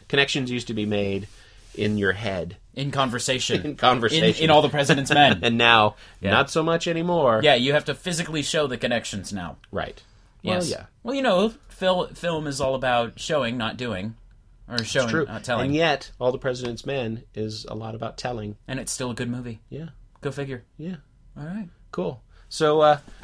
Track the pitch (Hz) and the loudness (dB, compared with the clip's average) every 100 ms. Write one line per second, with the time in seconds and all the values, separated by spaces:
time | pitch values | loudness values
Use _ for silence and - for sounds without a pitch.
0 | - 139 139 147 127 123 120 110 104 104 | -2 0 2 0 -2 -4 -4 -4 -2 0
1 | 98 98 98 - - - - - 104 104 | -2 -4 -6 -18 -20 -20 -16 -4 -2 0
2 | 98 95 110 92 85 98 - - 143 139 | 0 0 -4 -6 -6 -12 -18 -8 -6 -2
3 | 127 117 - 127 - 113 147 139 123 123 | 0 -2 -2 -2 -2 -2 -4 2 4 4
4 | 113 160 175 165 160 151 147 147 139 139 | 2 4 2 2 6 6 6 2 2 2
5 | 135 143 139 98 120 117 117 113 107 - | 4 6 6 6 2 4 8 8 6 2
6 | - - 98 110 139 165 160 165 170 165 | -20 -6 2 2 4 0 0 0 0 -2
7 | 175 170 131 110 147 123 131 147 - 135 | 0 2 4 4 6 4 4 0 0 -8
8 | 185 165 165 156 - 160 143 120 120 117 | -6 -4 -4 -4 -2 -2 -2 -2 -2 -2
9 | - 101 87 98 85 - - 92 78 - | -4 -10 -8 -8 -8 -12 -10 -8 -8 -10
10 | - - - _ - 180 165 - - _ | -20 -20 -20 _ -2 -2 -2 -6 -10 _
11 | 226 277 254 180 220 - - - 190 185 | -6 -2 2 2 2 -2 -20 -2 0 0
12 | - - 170 156 151 135 135 135 127 120 | -2 -6 -4 -4 -4 -2 -2 0 0 0
13 | 117 - - 151 117 123 110 113 123 92 | 0 -6 -4 -2 0 -2 -6 -4 -6 -6
14 | 107 113 - - _ - - 120 110 143 | -6 -12 -20 -20 _ -20 -8 -6 -2 0
15 | 120 - - 110 - 117 135 151 165 143 | 2 0 -2 -6 -4 -2 0 2 2 0
16 | - - 123 131 135 123 123 117 135 139 | -6 -2 -2 0 -4 -4 -6 -8 -6 -4
17 | 113 113 - 104 110 107 - 110 110 113 | -4 -8 -12 -8 -8 -8 -10 -10 -10 -8
18 | 113 - 123 120 104 104 - 131 110 - | -10 -8 -8 -6 -8 -12 -10 -10 -8 -8
19 | 127 120 120 123 120 113 - 131 160 - | -6 -6 -6 -6 -8 -14 -14 -14 -14 -16
20 | - _ 143 139 139 127 - - 165 165 | -20 _ -8 -6 -8 -10 -14 -14 -12 -12
21 | _ _ - 143 151 208 175 _ - - | _ _ -20 -16 -12 -10 -12 _ -14 -8
22 | 185 120 _ - - - 156 156 151 143 | -6 -8 _ -20 -14 0 4 6 6 4
23 | - - | 0 -20